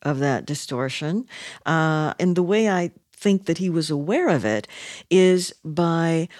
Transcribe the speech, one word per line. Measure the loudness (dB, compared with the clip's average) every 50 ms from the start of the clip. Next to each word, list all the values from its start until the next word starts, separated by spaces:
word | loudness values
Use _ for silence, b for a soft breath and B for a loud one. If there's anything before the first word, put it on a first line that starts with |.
of | -4 -4 -2
that | 0 0 0 0 0 -2
distortion. | -6 -8 -8 -6 -6 -4 -4 -4 -4 -6 -6 -6 -4 -4 -4 -6 B B B B B B B B
Uh, | -2 0 2 2 2 2 0 0 -2 -2 0
and | 0 2 2
the | 2
way | 2 2 2 2 2 2
I | 2 0 -2 -4 -6 _ _ _ _
think | -2 0 2 2 2 0
that | -2 -2 -2
he | 0 -2
was | 0 -2 -2 -2
aware | -2 -4 -2 -2 0 0 2 2
of | 2 2 2
it | 0 -2 -2 -4 -8 B B B B B B B B
is | 4 6 6 6 4 2 0 -4 -10 _ -12
by | -8 -2 0 0 2 2 2 2 2 0 0 -2 -4 B